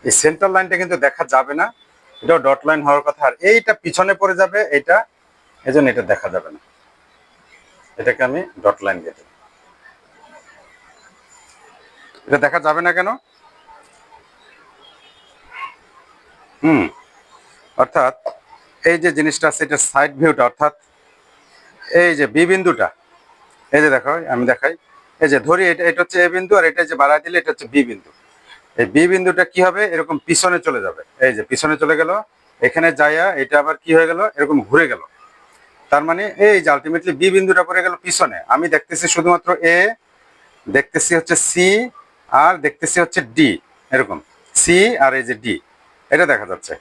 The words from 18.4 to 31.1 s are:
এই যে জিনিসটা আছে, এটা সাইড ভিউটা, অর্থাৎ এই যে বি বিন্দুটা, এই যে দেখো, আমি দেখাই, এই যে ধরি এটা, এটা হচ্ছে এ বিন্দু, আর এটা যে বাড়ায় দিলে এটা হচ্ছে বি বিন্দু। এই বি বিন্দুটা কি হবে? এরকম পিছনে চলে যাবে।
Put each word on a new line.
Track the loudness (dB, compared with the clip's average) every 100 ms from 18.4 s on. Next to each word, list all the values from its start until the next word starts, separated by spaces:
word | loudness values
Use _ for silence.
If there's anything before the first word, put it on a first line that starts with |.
| _ -20 _ _ 0
এই | 2
যে | 0 0
জিনিসটা | -2 0 -4
আছে, | -2 -4
এটা | -2 -2
সাইড | 0 -2 0
ভিউটা, | 0 2 0
অর্থাৎ | 0 -4 -4 _ _ _ _ _ _ _ _ _ _ -2 2
এই | 2 2
যে | 0
বি | 2 2
বিন্দুটা, | 2 0 0 -4 _ _ _ _ _ _ _ _
এই | 2
যে | 4
দেখো, | 2 0 -6 -4
আমি | -2 0
দেখাই, | 0 -2 -6 _ _ _ _
এই | 0
যে | 0 0
ধরি | 0 2
এটা, | 2 0
এটা | 0
হচ্ছে | -2 0
এ | 0
বিন্দু, | 0 0 2
আর | 2
এটা | 0 -6
যে | 0
বাড়ায় | 2 2
দিলে | 0 -4
এটা | -4
হচ্ছে | -8 -2
বি | -2 -2
বিন্দু। | -6 _ _ _ _ _ -20 _ -4
এই | 0
বি | 2 2
বিন্দুটা | 2 0 0 -2
কি | 2 0
হবে? | 2 -4
এরকম | -4 -4 -8 -2
পিছনে | 0 0 -2 -4
চলে | -4 -6
যাবে। | -10 -20